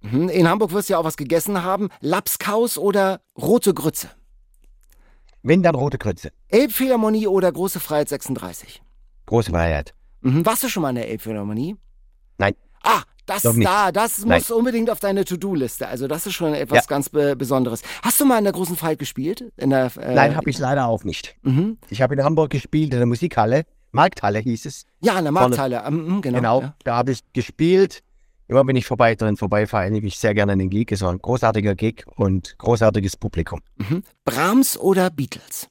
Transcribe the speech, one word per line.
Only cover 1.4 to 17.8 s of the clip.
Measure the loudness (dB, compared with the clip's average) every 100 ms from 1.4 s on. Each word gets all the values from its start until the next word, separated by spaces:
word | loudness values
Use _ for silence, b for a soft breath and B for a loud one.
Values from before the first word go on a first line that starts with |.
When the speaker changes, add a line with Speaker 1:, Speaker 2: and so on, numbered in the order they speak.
| 0 -2
Speaker 1:
haben. | -2 -2 -4 B
Lapskaus | -2 -2 -2 -6 -2 0 0 0
oder | 0 2 2 -2 _ -6
rote | 2 2 4
Grütze? | 0 -2 -4 -12 -16 _ _ _ _ _ -20 _ _ _ _ _ _
Speaker 2:
Wenn, | 2 4
dann | 4
rote | 2 -2 -2
Grütze. | -4 -6 -10 _ _
Speaker 1:
Elbphilharmonie | 2 2 0 0 2 2 0 2
oder | 2 2
Große | 0 -4 -4
Freiheit | -2 -2 0
sechsunddreißig? | -4 -6 -6 -8 -14 -18 -20 _ _ -20 _ -2
Speaker 2:
Große | 0 2
Freiheit. | 0 0 0 -4 _ _ -4
Speaker 1:
Mhm. | 0 2
Warst | 2 0
du | -2
schon | -2
mal | -2
in | -4
der | -6
Elbphilharmonie? | -8 -8 -8 -6 -4 -6 -8 -18 _ -20 _ _ _
Speaker 2:
Nein. | -2 -2 _ _
Speaker 1:
Ah, | 0 0 -2 _
das | -8 0
Speaker 2:
Noch | 2
nicht. | 4 4
Speaker 1:
da, | 4 2
das | 2 -2 -2
Speaker 2:
Nein. | 2 2
Speaker 1:
muss | 2
unbedingt | 0 0 0 -2
auf | -2
deine | -2 0
To-Do-Liste. | -2 -4 -4 -2 -4 -6 -8
Also | -6 -6
das | -6 -6
ist |
schon | -4 -2
etwas | -2 -2 -4
Speaker 2:
Ja. | -4
Speaker 1:
ganz | -6 -4
Be-, | -2 -2
Besonderes. | -2 -4 -2 -4 -6